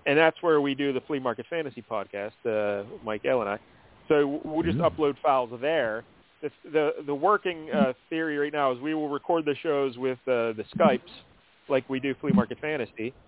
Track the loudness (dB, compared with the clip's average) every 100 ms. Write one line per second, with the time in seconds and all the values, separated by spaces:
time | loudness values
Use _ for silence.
0 | 0 4 4 4 2 2 2 -2 -2 -2
1 | -4 -4 -4 -6 -6 -8 -8 -10 -8 -8
2 | -6 -8 -10 -8 -4 -2 0 -2 -6 -10
3 | -8 -4 0 0 0 -4 -8 -20 -20 -8
4 | 2 2 2 -2 -4 -2 0 2 0 2
5 | -2 0 2 2 0 -4 -2 0 0 -4
6 | -10 _ _ _ -12 -12 -2 0 0 -2
7 | -4 0 4 4 0 -6 -2 2 2 0
8 | -6 -4 -2 -2 -2 0 0 0 -4 -4
9 | -4 -4 0 0 0 -2 0 0 0 -2
10 | -4 -4 0 0 0 -4 -4 4 4 4
11 | -4 -20 -20 _ _ _ -2 -2 -2 -4
12 | -4 -4 2 2 2 -4 -6 -4 -6 -6
13 | -8 -10